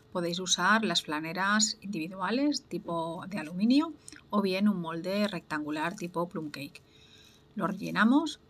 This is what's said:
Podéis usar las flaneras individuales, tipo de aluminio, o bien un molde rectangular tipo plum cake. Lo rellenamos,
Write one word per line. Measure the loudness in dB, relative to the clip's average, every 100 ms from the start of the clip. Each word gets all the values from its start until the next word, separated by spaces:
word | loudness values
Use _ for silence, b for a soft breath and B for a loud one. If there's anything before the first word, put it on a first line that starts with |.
| _
Podéis | -4 -2 -4
usar | -2 0 4 4 2
las | -2
flaneras | -2 -6 -4 -2 2 2 2 0
individuales, | -8 -6 -6 -6 -2 0 0 0
tipo | -6 -10 -4 -4 -4 -6 -8
de | -8
aluminio, | -6 0 4 6 4 -2 B B -2
o | 0
bien | 2 4 4
un | 2
molde | -2 -4 -2 0 0
rectangular | -2 -6 -6 -4 -2 -2 -4
tipo | -6 -4 -4
plum | -4 -8
cake. | -8 -12 -16 b b b b b b b
Lo | -4 -2
rellenamos, | -2 -2 2 6 6 4 -6 _